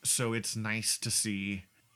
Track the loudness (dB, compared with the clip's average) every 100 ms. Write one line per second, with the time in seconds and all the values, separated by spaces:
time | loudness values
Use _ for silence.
0 | 0 2 2 0 -2 -2 -2 0 0 0
1 | 0 0 0 0 -2 -4 -8 _ _